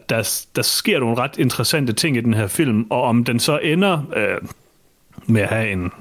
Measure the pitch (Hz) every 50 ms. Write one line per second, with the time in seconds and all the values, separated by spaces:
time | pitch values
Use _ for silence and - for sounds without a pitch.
0 | - - 123 113 104 - - - - - - 123 123 - - - - 226 202 151
1 | 127 113 117 120 123 143 - - 131 123 - - 120 - - 156 139 120 107 -
2 | - 165 135 117 117 120 110 110 107 95 - - 165 131 110 107 117 - 123 123
3 | 131 123 113 120 117 127 120 120 - - 147 151 - 139 151 180 202 202 185 156
4 | 135 - - 113 107 95 95 - - - - - _ _ _ _ _ _ _ _
5 | _ _ - - - - 113 107 98 - - 113 113 107 98 92 90 87 - -